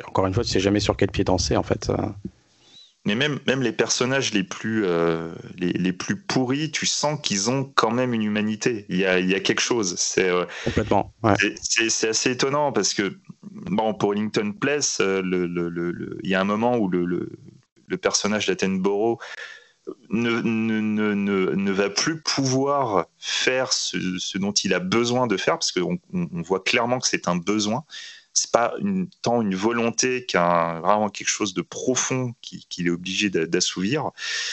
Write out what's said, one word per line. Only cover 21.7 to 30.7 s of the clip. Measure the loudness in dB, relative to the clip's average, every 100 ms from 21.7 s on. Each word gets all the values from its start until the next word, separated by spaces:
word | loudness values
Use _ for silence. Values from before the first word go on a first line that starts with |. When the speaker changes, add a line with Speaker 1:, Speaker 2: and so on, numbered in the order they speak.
Speaker 2:
va | 2 0
plus | 0 -2 -2
pouvoir | -4 -2 0 2 2 0 2 2 0 _
faire | -6 -2 2 2 0
ce, | -2 -2 -4 -4 -4
ce | -4 -2
dont | -2
il | 0 0
a | 0
besoin | 2 0 2 0 0
de | 0
faire, | 0 0
parce | -2
qu'on, | -2 -2 -2 -4
on, | -4 -4
on | -4
voit | -2 -2
clairement | 0 0 2 0
que | 0
c'est | -2 0
un | -2
besoin. | 0 0 0 -2 -6 -14 -16 -18 -6
C'est | -4 2
pas | 4 4 0
une, | -2 -2 -2 -4
tant | 0 0
une | 0 0
volonté | 0 2 0 0 0 -2 0
qu'un, | 2 4 4 2